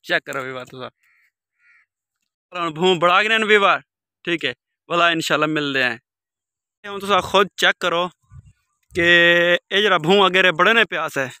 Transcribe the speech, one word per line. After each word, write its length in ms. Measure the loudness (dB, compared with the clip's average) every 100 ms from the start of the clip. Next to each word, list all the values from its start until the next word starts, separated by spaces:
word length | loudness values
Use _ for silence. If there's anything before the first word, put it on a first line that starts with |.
चेक 180 | -4 -6 -6
करो 160 | -12
व्यूअर 220 | -10 -14 -16
तुसां। 220 | -18 -18 _ _ _ _ _ _ _ _ _ _ _ _ _ _ _ _
हुण 200 | -8 -8
भूं 260 | -2 0 2
बढ़ा 240 | 2 2
गए 160 | 0 -2
ना 80 | 2
व्यूअर, 340 | 2 2 0 -6 _ _ _
ठीक 200 | -8 -6
है, 100 | -6 -10 _ _ _
भला 220 | 0 0
इंशाल्लाह 380 | 0 -2 -2 -2
मिलदे 320 | -2 -4 -2
हैं। 180 | -2 -4 _ _ _ _ _ _ _ _
हुण 160 | -14 -12
तुसां 200 | -2 -2
खुद 280 | 2 0 0 0
चेक 180 | -2 0
करो 280 | -4 -4 -6 _ _ -20 -20 _ _ _ _
कि 100 | 0
ए 800 | 4 6 4 4 2 0 _ -2
जरा 160 | 0 0
भूं 240 | 2 2
अगे 180 | 4 2
रे 100 | 0
बड़े 180 | 2 2
ने 120 | 2 0
प्यास 320 | -4 -8 -6
है। 120 | -8 -10